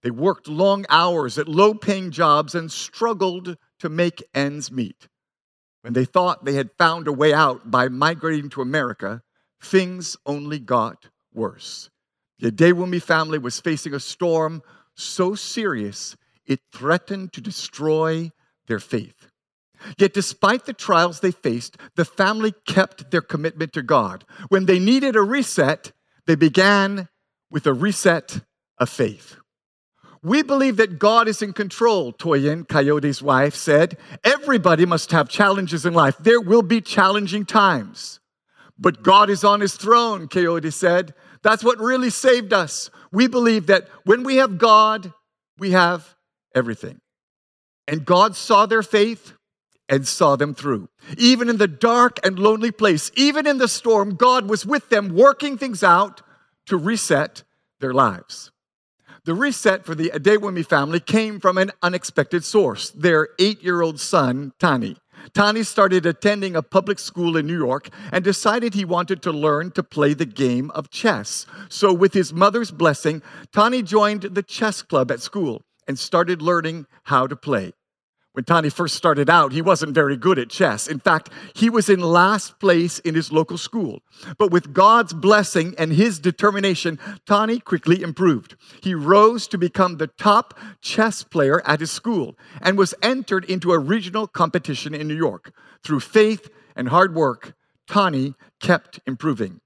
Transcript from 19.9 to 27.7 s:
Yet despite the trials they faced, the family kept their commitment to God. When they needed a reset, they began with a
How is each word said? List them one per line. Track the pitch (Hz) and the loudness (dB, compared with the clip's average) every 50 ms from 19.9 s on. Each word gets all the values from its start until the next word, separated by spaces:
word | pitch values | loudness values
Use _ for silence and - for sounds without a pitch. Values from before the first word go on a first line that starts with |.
| 165 - | 0 0
Yet | 196 196 - | 0 2 2
despite | 202 185 - - _ - 196 226 262 _ | -2 -6 -6 -4 _ 2 2 2 0 _
the | - 240 | -10 -14
trials | _ - - 190 165 170 175 170 - | _ -4 0 2 2 2 0 -2 -4
they | - 185 | -4 -4
faced, | 175 _ _ 139 117 120 117 - _ _ - - _ | -4 _ _ -4 -4 -4 -8 -12 _ _ -20 -12 _
the | - 165 | -4 -4
family | - _ - 196 190 220 220 220 220 - _ _ | -4 _ -2 0 0 0 -2 -4 -4 -6 _ _
kept | - - 190 190 - - - 135 131 - | -4 0 0 0 0 -4 -20 -12 -6 -6
their | 170 - | -6 -6
commitment | _ - 151 147 160 - 156 160 151 - | _ -8 -6 -6 -6 -6 -6 -10 -8 -8
to | 156 131 | -10 -2
God. | 113 156 131 110 95 90 92 _ _ - - 190 - | 0 2 2 2 0 -6 -12 _ _ -20 -20 -4 0
When | 196 190 190 | 0 0 4
they | 180 190 180 | 4 2 4
needed | 185 208 247 269 269 269 233 | 4 2 2 2 2 2 2
a | 220 202 | 2 2
reset, | 196 247 285 262 - - - 147 131 156 - _ - _ _ _ _ _ _ _ | 2 0 -2 -4 -2 0 0 0 0 0 -4 _ -20 _ _ _ _ _ _ _
they | - 160 | 0 2
began | 143 160 156 139 185 185 196 202 202 196 196 202 196 180 - _ _ _ _ _ _ _ _ - | 4 4 2 4 4 4 6 4 4 2 0 -4 -8 -12 -14 _ _ _ _ _ _ _ _ -10
with | 156 - | -4 -2
a | 151 | 0